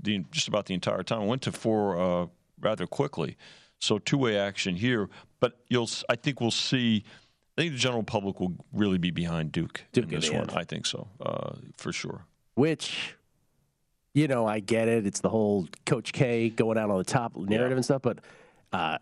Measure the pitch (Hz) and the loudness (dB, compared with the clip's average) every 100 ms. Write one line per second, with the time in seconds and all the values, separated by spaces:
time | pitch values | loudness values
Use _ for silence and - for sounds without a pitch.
0 | 107 101 85 160 - 104 98 175 - 98 | -2 -2 -2 -4 -2 -2 -2 -4 -2 -2
1 | 90 113 101 127 110 - 113 110 101 87 | -2 -2 -2 -2 -4 -4 0 2 0 0
2 | 92 87 87 _ _ - 101 101 87 - | 2 0 -2 _ _ -4 -2 -2 -4 -2
3 | 143 - 85 - - - - - - 107 | -2 0 -4 -4 -20 -20 -20 -6 0 0
4 | - 143 123 101 101 - 98 90 123 117 | 2 2 4 2 0 0 -2 0 2 2
5 | 95 - - - 123 - - 120 113 - | -2 -6 -14 0 0 0 -2 0 0 -4
6 | - 120 147 120 117 - - 131 117 107 | -2 0 0 0 0 0 0 2 4 2
7 | - - _ _ _ - 170 127 127 120 | 0 -20 _ _ _ -2 -2 0 0 0
8 | 104 107 98 92 92 82 - 104 104 92 | 0 -2 -2 -2 -4 -4 -8 0 2 4
9 | 87 80 85 82 78 82 82 - - 123 | 2 -2 -2 -2 -2 -2 -4 -8 -2 0
10 | 104 80 78 - - - 85 - - - | 0 -2 -2 -2 -2 -4 -4 -6 -6 -6
11 | - - - 50 50 - - - - - | -12 -8 -6 -4 -8 -10 -16 -10 -8 -6
12 | - 92 - _ _ - 156 151 - - | -8 -10 -14 _ _ 0 2 0 -6 -8
13 | - - _ _ _ _ _ _ _ _ | -8 -12 _ _ _ _ _ _ _ _
14 | _ 143 151 123 110 110 101 113 113 117 | _ 0 2 2 0 -2 0 2 4 2
15 | 101 - 90 110 104 101 82 - - 127 | 2 -2 0 2 4 2 0 -6 0 0
16 | - - 127 117 113 113 113 110 104 95 | 0 0 2 4 0 2 2 2 2 0
17 | 90 135 117 - 98 110 127 131 123 135 | 2 0 -2 -6 0 2 2 0 2 2
18 | 120 - - - - _ - 95 80 80 | 2 -2 -10 -20 -20 _ -6 -2 -2 -2